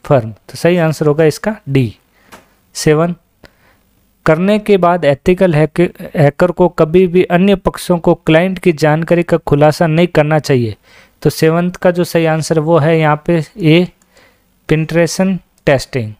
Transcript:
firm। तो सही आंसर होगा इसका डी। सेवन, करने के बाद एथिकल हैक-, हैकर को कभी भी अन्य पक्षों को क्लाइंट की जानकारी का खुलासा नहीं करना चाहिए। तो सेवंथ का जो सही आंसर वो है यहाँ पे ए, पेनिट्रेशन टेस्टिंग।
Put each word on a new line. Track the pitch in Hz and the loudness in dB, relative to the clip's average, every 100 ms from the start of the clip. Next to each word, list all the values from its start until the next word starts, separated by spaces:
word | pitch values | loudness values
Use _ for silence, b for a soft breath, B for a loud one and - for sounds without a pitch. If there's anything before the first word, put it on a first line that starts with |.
firm। | - 139 113 104 - | 0 -2 -2 -14 -20
तो | - | -4
सही | 165 180 | 0 2
आंसर | 160 147 151 | 0 0 -2
होगा | 147 156 | 2 0
इसका | - 208 214 - | 0 -8 -8 -4
डी। | 135 117 - _ b b b b b b - | -2 -2 -6 _ b b b b b b -4
सेवन, | - 151 170 175 _ _ b b b b b _ _ _ - | 0 0 -2 -6 _ _ b b b b b _ _ _ -2
करने | 160 185 214 | 0 0 -2
के | 214 196 | 0 2
बाद | 175 180 147 | 2 2 0
एथिकल | 139 - 180 185 147 | 0 -2 0 2 2
हैक-, | 156 - 175 - 170 180 | 0 0 -4 -4 -10 0
हैकर | 143 - 175 | 0 2 -2
को | 170 180 | 2 -2
कभी | - 160 175 185 | 2 2 2 2
भी | 175 - | 0 0
अन्य | 175 196 190 | 2 2 0
पक्षों | - - - 175 | -2 -8 -4 -2
को | 175 165 | 0 0
क्लाइंट | - 160 185 185 | 2 0 0 -2
की | 185 | -2
जानकारी | 147 151 156 170 175 | 0 0 0 0 -2
का | 170 165 | 0 -2
खुलासा | - 147 147 - 165 | 0 2 2 2 0
नहीं | 156 175 | 0 0
करना | - 151 156 | 0 0 -2
चाहिए। | - 135 113 104 b b b _ | 0 -2 -2 -8 b b b _
तो | 151 | -4
सेवंथ | - 160 165 180 | 0 -2 0 -4
का | 180 185 | -2 -2
जो | 175 | -2
सही | 170 170 160 | -2 -2 0
आंसर | 160 143 160 | -2 0 0
वो | 151 170 | 2 2
है | 151 165 | 2 2
यहाँ | 156 151 - | 0 -2 -2
पे | 170 147 - | -2 -4 -2
ए, | 165 165 180 _ b b b b b _ - | 2 2 2 _ b b b b b _ -4
पेनिट्रेशन | 156 156 160 165 - 190 180 _ _ - | -4 -2 -2 -2 -2 -2 -4 _ _ 0
टेस्टिंग। | 135 - 131 107 | 0 -2 -8 -8